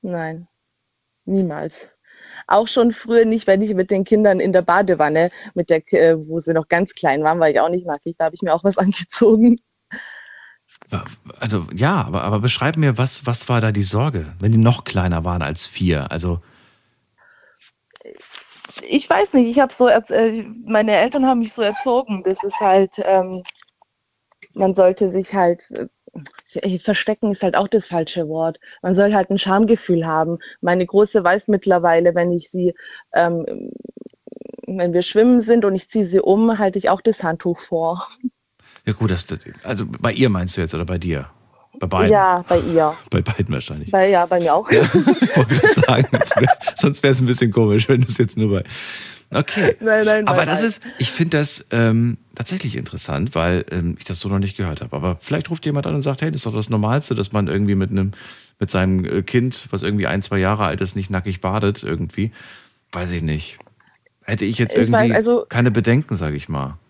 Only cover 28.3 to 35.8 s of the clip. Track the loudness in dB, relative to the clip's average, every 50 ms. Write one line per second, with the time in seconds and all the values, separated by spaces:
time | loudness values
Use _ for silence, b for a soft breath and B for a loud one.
28.3 | -4 -4 -4 -4 -4 -6 B B B B -4 0 2 4 4 4 4 2 0 0
29.3 | -2 -2 0 0 2 2 4 4 2 0 2 0 0 0 0 -2 0 -2 0 -2
30.3 | -4 -8 B B B B -2 0 0 0 0 0 4 2 2 4 2 2 2 4
31.3 | 2 2 0 0 -2 0 2 2 2 4 4 4 4 4 4 2 2 2 0 0
32.3 | 0 -4 -6 -6 _ -2 -2 -2 -2 B B B B B B B 0 2 2 2
33.3 | 0 -2 -6 -6 -10 -10 -12 -14 -16 -16 -20 -20 -20 -20 -20 -20 _ _ _ -20
34.3 | -20 -20 -20 -20 -20 -18 -12 -10 -4 -2 -2 0 0 0 -2 0 2 4 6 6
35.3 | 6 4 4 4 4 4 4 2 0 -2